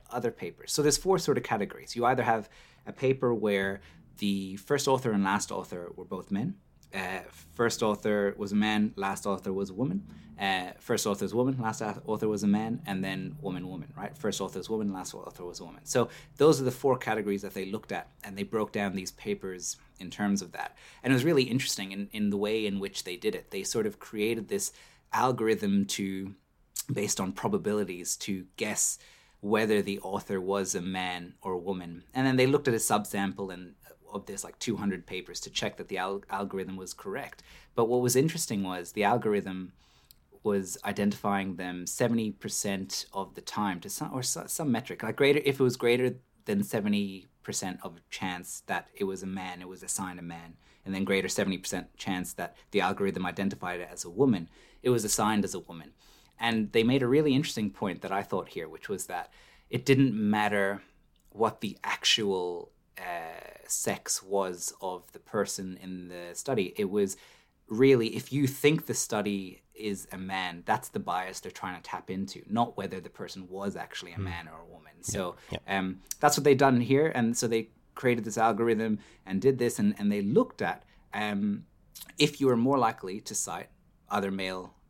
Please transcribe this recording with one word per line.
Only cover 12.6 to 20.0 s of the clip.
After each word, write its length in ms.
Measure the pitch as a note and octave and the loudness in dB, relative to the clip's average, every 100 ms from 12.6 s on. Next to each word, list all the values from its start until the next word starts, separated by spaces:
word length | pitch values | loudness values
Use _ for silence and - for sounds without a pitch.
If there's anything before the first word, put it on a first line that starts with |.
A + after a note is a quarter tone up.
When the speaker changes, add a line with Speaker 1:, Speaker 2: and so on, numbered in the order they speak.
| A2 A#2 - | 2 -4 -4
Speaker 1:
and 160 | G2 | -4
then 320 | F#2+ F#2+ F#2+ - | -2 -4 -6 -8
woman, 260 | G2 F#2 F#2 | -6 -6 -6
woman, 240 | F#2 - - | -10 -12 -10
right? 220 | G2+ - | -10 -4
First 240 | G#2+ F#2+ | -2 -2
author 180 | F#2+ F#2+ | -4 -6
is 100 | F2+ | -4
woman, 220 | A2 G2+ | -2 -2
last 220 | F#2 F2+ | -4 -8
author 320 | - - - F2 | -12 -14 -12 -12
was 140 | E2+ | -12
a 60 | E2+ | -14
woman. 160 | D2+ - | -14 -2
So 240 | B2+ A#2 - - - | 0 0 -4 -16 4
those 220 | D3 C3+ | 6 6
are 40 | |
the 80 | C3 | 2
four 260 | B2+ C#3 B2+ | 2 2 2
categories 460 | - A2 G2+ G2+ | 0 -2 0 -2
that 100 | G2 | -4
they 120 | G2 F#2+ | -8 -6
looked 260 | A2 - | -8 -6
at, 180 | F2+ - - | -8 -8 -14
and 120 | G#2 G2 | -12 -8
they 80 | |
broke 280 | G2 A2 G#2 | -4 -2 -2
down 240 | G#2+ G2+ F#2+ | 0 -2 -2
these 160 | F2+ | -6
papers 640 | - G#2+ G2+ F#2+ F2+ E2+ - - | -8 -6 -6 -6 -8 -8 -10 -16
in 100 | - | -14